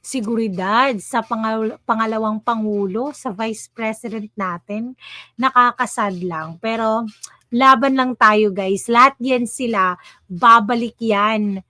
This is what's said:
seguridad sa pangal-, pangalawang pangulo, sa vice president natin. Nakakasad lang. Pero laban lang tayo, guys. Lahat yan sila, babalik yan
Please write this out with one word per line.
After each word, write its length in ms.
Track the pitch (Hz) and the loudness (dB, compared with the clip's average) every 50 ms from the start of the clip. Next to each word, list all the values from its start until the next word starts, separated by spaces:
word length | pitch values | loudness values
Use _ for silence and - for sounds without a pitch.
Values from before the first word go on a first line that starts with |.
| _ | _
seguridad 880 | - - 269 214 202 233 226 226 220 185 175 - 190 208 233 262 277 247 190 | -8 -6 -6 -4 -2 -2 -2 -2 -2 -4 -4 -2 0 2 2 2 2 -2 -4
sa 240 | - - - 233 220 | -8 -6 -6 -6 -4
pangal-, 560 | - 240 220 220 220 220 220 220 220 - - _ - | -4 -6 -4 -2 -2 -2 -2 -4 -4 -6 -8 _ -2
pangalawang 480 | 233 220 220 220 220 220 220 214 214 214 | 0 0 0 -2 -2 -2 -2 -2 -4 -2
pangulo, 760 | _ - 233 220 220 214 208 202 202 190 185 220 254 294 285 | _ -2 -2 0 -2 -2 -2 -2 -2 -2 -2 -4 -4 -6 -8
sa 160 | - - 262 | -8 -8 -8
vice 400 | 190 185 226 226 220 - - - | -6 -4 -6 -6 -6 -8 -12 -18
president 560 | _ - 226 220 220 - - 233 208 220 208 214 _ | _ -6 -6 -6 -6 -6 -10 -10 -8 -8 -10 -10 _
natin. 560 | - 196 185 170 175 _ _ 202 214 233 247 262 _ - - - - - _ _ - | -6 -6 -6 -6 -8 _ _ -8 -8 -8 -8 -12 _ -20 -20 -20 -20 -20 _ _ -4
Nakakasad 800 | 240 262 - 247 247 247 240 - 247 - - - 220 202 190 175 | -4 0 2 4 2 2 2 -2 -6 -4 -2 -4 -2 -2 -4 -6
lang. 400 | 180 180 165 160 156 160 165 170 | -6 -6 -6 -6 -8 -10 -12 -8
Pero 480 | - 226 226 226 226 220 220 226 233 214 - _ - - _ _ _ _ | -6 -6 -4 -2 -2 0 0 -2 -4 -6 -12 _ -20 -20 _ _ _ _
laban 480 | - 240 262 262 269 233 269 277 269 | 0 4 6 6 6 6 4 0 2
lang 160 | 262 254 254 | 0 0 -2
tayo, 400 | 247 _ 240 214 214 214 220 208 | 0 _ 4 4 6 4 2 2
guys. 400 | 185 190 190 190 196 196 - - | 0 -2 -2 -2 -2 -4 -2 0
Lahat 240 | 233 233 254 269 269 _ | 4 6 6 6 4 _
yan 280 | 240 269 262 247 240 220 | -2 0 0 0 -2 -4
sila, 480 | - - 262 233 226 202 185 185 180 - - - - _ _ _ | -6 -6 -4 -2 0 0 0 0 -2 -6 -12 -20 -20 _ _ _
babalik 680 | 185 170 247 233 233 233 214 202 247 240 233 226 - _ | -6 2 6 8 8 8 6 2 -2 -2 -2 -4 -6 _
yan 640 | 233 220 208 202 208 214 220 214 208 202 196 190 - _ | -2 0 2 2 2 2 0 0 -2 -2 -4 -6 -10 _